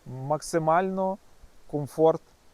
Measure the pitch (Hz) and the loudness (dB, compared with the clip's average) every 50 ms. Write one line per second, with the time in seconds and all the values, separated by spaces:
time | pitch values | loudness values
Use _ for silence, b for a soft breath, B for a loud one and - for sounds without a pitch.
0 | _ 127 127 131 131 143 151 147 - - - 165 160 160 160 175 190 190 190 190 | _ -14 -12 -10 -4 -4 -4 -4 -4 -2 -2 0 2 2 2 2 2 0 -2 -2
1 | 190 190 196 - - - - - - - - - - - - 147 147 - - 160 | -2 -2 -4 -6 -12 -20 -20 -20 -20 -20 -20 -20 -14 -8 -6 -6 -6 -6 0 4
2 | 160 160 160 160 - _ _ _ _ - | 4 4 4 2 -6 _ _ _ _ -14